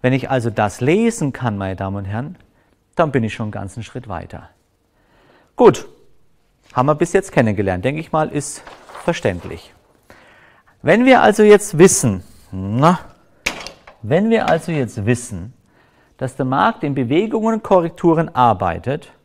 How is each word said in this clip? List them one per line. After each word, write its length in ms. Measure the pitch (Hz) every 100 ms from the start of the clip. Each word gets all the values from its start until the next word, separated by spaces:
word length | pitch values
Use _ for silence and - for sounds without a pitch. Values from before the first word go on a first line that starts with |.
Wenn 100 | 131
ich 160 | 131 -
also 220 | 131 117
das 320 | 104 107 -
lesen 500 | 127 185 233 226 147
kann, 240 | - 123 101
meine 200 | 98 95
Damen 200 | 98 98
und 80 |
Herren, 320 | 98 104 143 185 _ _ _ _ _ -
dann 160 | 165
bin 120 | 131
ich 80 | 113
schon 120 | -
einen 80 | 107
ganzen 300 | 104 98 -
Schritt 260 | 107 131 123
weiter. 420 | 90 90 82 - _ _ _ _ _ _ _ _ _ _ -
Gut, 320 | 240 - - _ _ _ _ _ _ _ _
haben 120 | - 131
wir 80 |
bis 200 | 151 175
jetzt 180 | 196 190
kennengelernt. 500 | - 113 101 98 90
Denke 180 | 120 151
ich 120 | 160
mal, 160 | 156 156
ist 340 | 147 - - - - - -
verständlich. 720 | - 170 113 90 92 82 - _ _ _ _ - _ _ _ _ _ _
Wenn 220 | 127 202
wir 160 | 254 254
also 220 | - 208
jetzt 340 | 214 208 - 151
wissen, 460 | 185 - 127 95 - - -
na, 480 | 95 95 113 156 180 - _ _ _ - - - - - _
wenn 300 | 101 156 220
wir 180 | 226 -
also 240 | 165 165
jetzt 320 | 156 120 -
wissen, 480 | 101 120 - 95 98 - _ _ _ _ _ _
dass 200 | 131 -
der 100 | 131
Markt 360 | 135 208 226
in 100 | 151
Bewegungen 600 | 139 120 156 220 233 220 226
und 60 |
Korrekturen 720 | - 190 170 - 170 165 160
arbeitet 800 | - 123 101 95 85 117 147 - _